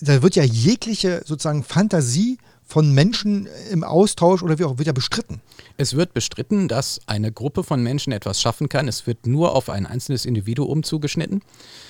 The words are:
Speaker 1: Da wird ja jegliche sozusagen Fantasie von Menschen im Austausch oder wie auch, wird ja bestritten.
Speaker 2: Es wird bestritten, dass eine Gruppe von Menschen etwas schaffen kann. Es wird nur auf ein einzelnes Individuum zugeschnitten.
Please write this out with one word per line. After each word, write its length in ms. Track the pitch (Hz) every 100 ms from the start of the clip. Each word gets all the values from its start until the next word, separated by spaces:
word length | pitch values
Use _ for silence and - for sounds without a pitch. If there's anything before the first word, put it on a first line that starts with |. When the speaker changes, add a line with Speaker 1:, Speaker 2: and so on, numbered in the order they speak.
Speaker 1:
Da 200 | 147 135
wird 140 | 175 175
ja 80 |
jegliche 800 | 135 113 139 254 233 208 185 175 -
sozusagen 380 | 151 160 147
Fantasie 760 | 127 170 214 170 123 139 233 254 _ _ _
von 260 | 156 151
Menschen 560 | 139 185 220 208 202 196 - -
im 120 | 175
Austausch 580 | - 170 208 - 175 185
oder 160 | 175 156
wie 60 |
auch, 140 | 160 127
wird 80 | 156
ja 60 |
bestritten. 480 | 127 - 220 - 123 _ - - -
Speaker 2:
Es 180 | 135 135
wird 180 | 180 120
bestritten, 520 | - - - 208 185
dass 340 | 120 - - -
eine 260 | 107 107
Gruppe 320 | - 143 -
von 200 | 175 139
Menschen 300 | 117 139 -
etwas 280 | 104 101 98
schaffen 260 | 120 - 151
kann. 200 | 135 113
Es 180 | - -
wird 220 | 117 117
nur 280 | 143 170 131
auf 140 | -
ein 160 | 101 92
einzelnes 400 | 123 - 127 -
Individuum 560 | 113 101 120 131 147
zugeschnitten. 600 | - 156 143 170 - 196 _ - - -